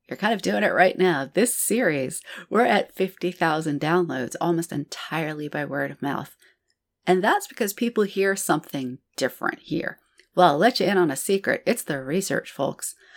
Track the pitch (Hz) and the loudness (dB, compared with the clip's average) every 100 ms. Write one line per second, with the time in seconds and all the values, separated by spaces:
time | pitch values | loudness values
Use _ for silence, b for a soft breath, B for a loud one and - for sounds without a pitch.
0 | - - 214 214 185 202 208 104 185 - | -14 -4 -2 0 0 0 2 4 4 4
1 | 185 143 139 180 240 - - 220 202 143 | 2 2 0 0 2 0 0 0 0 0
2 | 127 - B B B 208 247 208 - - | -4 -8 B B B 2 4 2 0 -2
3 | 190 - 180 - 165 156 160 143 156 180 | -4 -2 -6 -2 0 0 -2 -2 2 2
4 | 170 131 123 - 165 165 165 147 139 - | 0 -4 -6 -4 0 0 -2 -6 -8 -12
5 | - 156 156 151 147 151 139 139 139 143 | -8 -6 -4 -6 -8 -6 -6 -4 -6 -4
6 | 143 - - - b b b _ _ _ | -6 -4 -8 -16 b b b _ _ _
7 | - 185 214 403 - - 208 - 233 220 | 2 2 4 2 -2 -4 -4 -2 -2 0
8 | 202 190 196 190 - 156 - 143 127 127 | 0 2 0 0 0 0 -2 -6 -6 -10
9 | _ - - - - - - - - - | _ -4 -4 -2 -6 -6 -6 -4 -4 -10
10 | b b b 180 175 143 226 247 185 190 | b b b 4 4 6 2 2 2 4
11 | 160 135 - 196 - - 180 175 - 139 | 2 0 0 0 0 -2 0 -2 -4 -6
12 | 131 180 185 139 - - 135 - - B | -2 -2 -2 -4 -4 -4 -4 -4 -10 B
13 | B | B